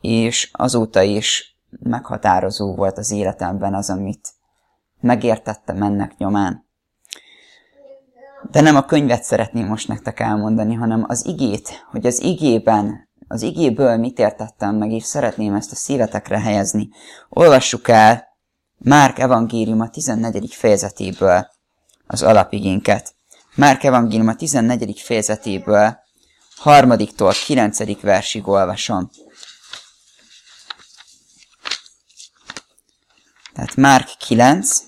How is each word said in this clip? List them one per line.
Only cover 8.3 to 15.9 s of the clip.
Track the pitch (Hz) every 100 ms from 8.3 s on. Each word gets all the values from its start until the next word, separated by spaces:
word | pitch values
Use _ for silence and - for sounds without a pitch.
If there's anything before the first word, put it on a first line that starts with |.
| - -
De | -
nem | 156 143
a |
könyvet | 135 156 143 120
szeretném | - 117 113 117 101
most | 110 -
nektek | 110 - -
elmondani, | 113 107 110 110 107
hanem | 117 117 110 110
az | 120 -
igét, | 160 131 104 - - _
hogy | 117 123
az | 120
igében, | - 170 147 117 113 107 104 107 _ _ -
az | 117
igéből | 110 160 156 113 135 113
mit | 117 -
értettem | 110 - 110 _ 101
meg, | 107 107
és | 113
szeretném | - 147 123 - 107
ezt | 101 -
a | -
szívetekre | -